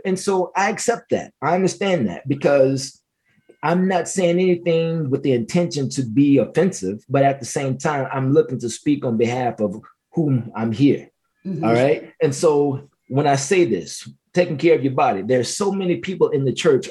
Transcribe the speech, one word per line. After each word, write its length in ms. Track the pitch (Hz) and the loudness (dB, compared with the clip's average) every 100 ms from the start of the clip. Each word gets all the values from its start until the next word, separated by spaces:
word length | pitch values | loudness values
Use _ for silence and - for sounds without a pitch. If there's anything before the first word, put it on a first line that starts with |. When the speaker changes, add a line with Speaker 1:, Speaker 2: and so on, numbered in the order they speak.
Speaker 1:
And 140 | 190 185 | -2 -4
so 340 | - 190 175 | -2 -2 -2
I 160 | 180 202 | -2 -2
accept 400 | 214 - 233 _ | -2 -2 -4 _
that. 220 | 101 76 _ | -6 -6 _
I 140 | 139 | -2
understand 540 | 180 185 - 196 175 107 | 0 0 0 -2 0 -2
that 200 | 82 131 | -6 -6
because 720 | 135 151 143 135 135 - - _ _ _ _ _ _ | 0 2 4 4 2 -6 -14 _ _ _ _ _ _
I'm 260 | 151 175 185 | 0 2 2
not 200 | 180 - | 0 -2
saying 300 | - 175 175 | 0 2 2
anything 720 | 185 175 175 165 165 165 143 | 2 2 2 0 0 -2 -2
with 140 | 135 | -2
the 100 | 143 | 0
intention 560 | 123 110 175 170 147 135 | 0 0 -2 0 -4 -4
to 120 | - | -4
be 320 | 120 110 143 139 | -2 2 4 4
offensive, 640 | 107 - 180 - 92 107 - | 2 0 0 0 -6 -8 -2
but 140 | 139 | 2
at 180 | 139 135 | 2 0
the 60 | 117 | -6
same 320 | 151 135 131 | -4 -4 -4
time, 280 | 165 143 127 | -4 -4 -4
I'm 200 | 135 131 | -2 2
looking 240 | 151 156 127 | 2 2 -4
to 80 | 117 | -6
speak 380 | - 151 147 131 | -4 -2 -2 -2
on 100 | 113 | 0
behalf 420 | 117 127 123 - | 0 0 -4 -2
of 220 | 104 104 - _ _ | -4 -4 -16 _ _
whom 400 | - 147 127 110 | -2 0 0 -2
I'm 160 | - 117 | -6 -4
here. 380 | 107 143 - - _ _ _ 190 | 2 2 2 -6 _ _ _ -10
Speaker 2:
Mm-hmm. 180 | 165 | -4
Speaker 1:
All 80 | 110 | 0
right. 400 | 120 139 - - _ | 2 2 0 -4 _
And 120 | 156 | -2
so 540 | 135 170 147 143 131 - _ _ | 2 2 2 0 -2 -10 _ _
when 180 | 131 147 | 0 2
I 100 | 135 | 0
say 280 | - 190 | 2 2
this, 420 | 170 95 76 - - - _ | 2 0 -6 -14 -16 -20 _
taking 240 | 175 175 143 | 0 0 0
care 160 | 170 | 2
of 100 | 151 | 4
your 80 | 135 | 2
body, 300 | 131 135 101 | 0 0 0
there's 340 | 104 127 117 - | 0 0 0 -2
so 160 | 202 | -2
many 240 | 196 185 170 | -2 -2 -4
people 320 | - 175 151 | -4 -2 0
in 160 | 147 | 0
the 80 | 135 | -2
church 360 | 113 - 131 - | 0 2 2 0